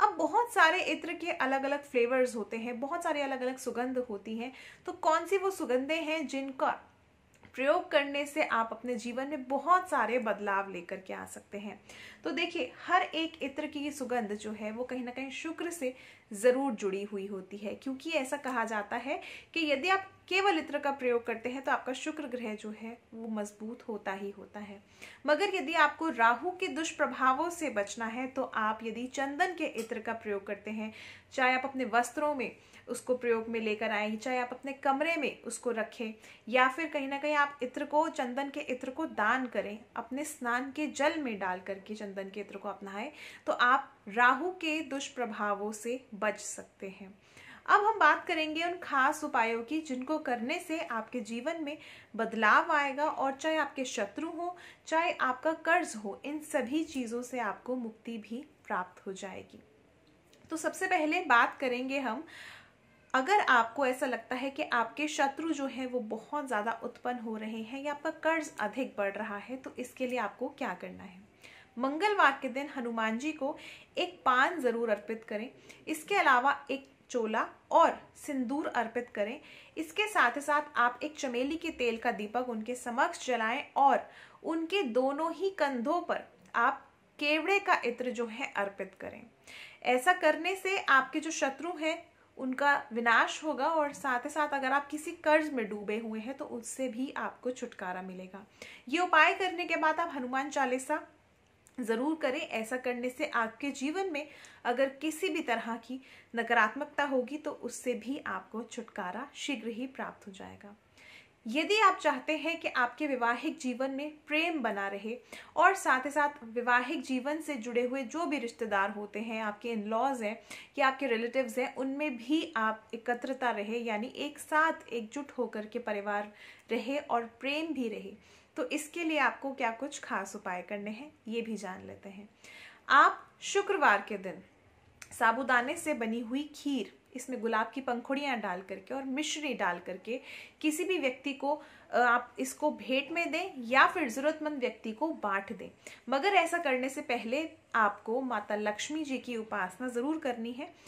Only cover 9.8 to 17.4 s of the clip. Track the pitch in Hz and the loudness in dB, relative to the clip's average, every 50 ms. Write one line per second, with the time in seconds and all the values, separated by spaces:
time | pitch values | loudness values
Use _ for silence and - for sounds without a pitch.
9.8 | 359 - 302 262 220 214 240 254 220 220 196 202 208 202 196 196 196 196 185 180 | 6 2 2 2 2 2 2 0 2 0 -2 0 0 0 0 0 0 -2 -6 -8
10.8 | 175 - 190 185 185 - 202 190 190 185 - 208 - _ - 202 202 208 190 - | -8 -8 -10 -10 -8 -10 -10 -10 -10 -10 -12 -16 -14 _ -12 -10 -10 -10 -12 -14
11.8 | - - - - - - - - - 330 277 302 349 349 - 339 254 - - - | -18 -20 -18 -18 -18 -18 -20 -8 -6 -4 -2 -2 -2 -2 -2 -4 -4 -4 -6 -12
12.8 | - - 349 370 359 - - 311 330 320 - - - 269 269 302 302 302 302 294 | 0 4 4 4 4 4 0 -2 -2 -2 -4 -6 -6 -6 -4 -4 -6 -6 -6 -4
13.8 | 285 294 285 285 262 233 247 240 220 196 208 208 214 214 214 208 220 214 214 240 | -4 -4 -4 -6 -4 -2 0 0 0 -2 -4 -6 -6 -8 -8 -6 -8 -8 -6 -6
14.8 | 254 247 254 254 240 247 240 262 269 269 262 - - 330 330 - 330 349 339 - | -6 -6 -4 -6 -6 -6 -6 -8 -8 -8 -8 -8 -8 -8 -6 -4 -6 -6 -4 -2
15.8 | 262 254 254 - - - - - _ _ 220 196 220 254 247 269 277 277 226 208 | -4 -4 -4 -6 -14 -20 -20 -20 _ _ -10 4 6 6 6 6 2 0 -2 -2
16.8 | 214 190 190 196 202 208 214 196 190 202 208 190 | -2 -2 -2 -2 -6 -6 -6 -8 -6 -6 -8 -10